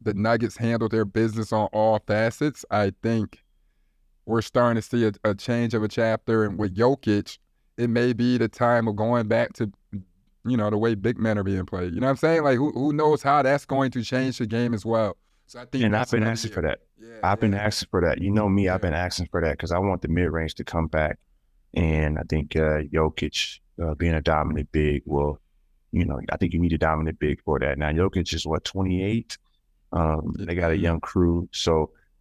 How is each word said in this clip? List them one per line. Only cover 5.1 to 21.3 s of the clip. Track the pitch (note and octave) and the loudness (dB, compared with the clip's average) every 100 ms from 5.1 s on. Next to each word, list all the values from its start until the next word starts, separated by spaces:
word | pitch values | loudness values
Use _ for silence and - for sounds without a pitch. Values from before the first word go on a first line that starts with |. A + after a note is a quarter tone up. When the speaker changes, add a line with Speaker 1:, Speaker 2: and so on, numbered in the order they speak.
| G2+ | 0
Speaker 1:
a | G#2+ | -2
change | G2 - A#2 A#2 | -2 -2 -2 0
of | A2+ | 0
a | G#2+ | -2
chapter. | - A2+ A2 - A2+ | 0 0 0 0 2
And | G#2+ F#2+ | 2 0
with | G#2+ | -4
Jokic, | F2+ A#2+ C#3 - G#2 - - _ _ _ - | 2 2 2 2 0 0 -12 _ _ _ -4
it | A#2+ | 0
may | A#2 B2 | 2 2
be | A2+ A#2+ B2 | 2 2 2
the | A2+ | 0
time | - A#2+ A#2+ A2+ | 0 2 4 2
of | G#2 | 0
going | A2 A#2+ A2 | 0 0 2
back | A2+ A#2+ | 0 0
to, | - A2 - _ | -2 -6 -6 _
you | G2+ F#2 _ _ _ A#2+ B2 | -14 -14 _ _ _ -2 0
know, | G#2 | 0
the | G#2 | 2
way | A#2 | 0
big | G#2+ A2 B2 | 0 -2 0
men | A2+ G#2 | 0 0
are | |
being | G2 F#2+ F#2 | 0 -2 -4
played. | F2+ F2+ | -4 -4
You | E2+ | -2
know | B2+ | 0
what | |
I'm | C3+ | 2
saying? | D#3+ E3 | 2 2
Like, | D3 B2 | 2 2
who, | D3 | 0
who | A#2+ C#3+ | 0 -2
knows | D3+ D#3 D3+ | 2 2 2
how | C#3 C#3+ | 2 2
that's | C3 C#3+ - | 4 0 0
going | C3+ C3+ | -2 0
to | A#2+ | -2
change | A2 B2+ C3 A#2+ | -4 -2 -2 -4
the | A2 | -4
game | A2+ A#2+ | -2 -2
as | A2+ | -2
well. | G#2+ A2+ G#2+ - _ _ _ | -2 0 0 -4 _ _ _
So | A#2+ | -20
I | B2+ | -8
think | C3 | 0
Speaker 2:
And | A2+ | 2
Speaker 1:
that's | G#2 B2 | 2 2
Speaker 2:
I've | A#2 | 2
been | |
Speaker 1:
another | A2 | 2
Speaker 2:
asking | A2+ A2+ | 0 -4
for | G2+ | -4
Speaker 1:
year. | D#2 | -4
Speaker 2:
that. | - _ _ | -4 _ _
Speaker 1:
Yeah, | - - | -20 -4
Speaker 2:
I've | F2+ G#2 | 0 2
been | A2 | 2
Speaker 1:
yeah. | G2 | 2
Speaker 2:
asking | G#2+ - - | 0 -2 -2
for | F#2 | 0
that. | E2+ - | 2 0
You | F#2 | 0
know | G#2 G#2+ | 2 4
me, | G2 F#2+ | 4 2
I've | F#2 | 0
Speaker 1:
Yeah. | F2+ | 0
Speaker 2:
been | |
asking | D#2 F2+ - E2+ | -2 -4 -4 -4
for | F2 | -2
that | D#2+ C#2+ | -2 -2
'cause | E2 | -2
I | F2 | -2
want | G2 F2+ | 0 -2
the | D#2+ | -2
mid-range | E2 F2 D#2+ D#2+ - | 0 0 0 -4 -6
to | |
come | D#2 E2+ D#2+ | -6 -2 0
back. | D#2 D2+ - _ | 0 0 -4 _